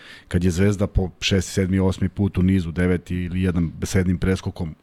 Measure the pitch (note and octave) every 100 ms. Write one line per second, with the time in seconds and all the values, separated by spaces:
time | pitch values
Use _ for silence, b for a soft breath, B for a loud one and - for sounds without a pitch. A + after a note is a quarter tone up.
0 | B B B - F#2 E2 G2+ G2+ G2+ -
1 | F#2 - - G2 F2+ - F#2 F#2+ F#2+ F#2
2 | F#2+ - G2+ - F#2 F#2+ E2 D#2+ F2+ F2+
3 | - F2+ F2+ F2+ F#2 F2 E2 - - G2
4 | F2+ F2 F2+ F#2 - - E2+ D#2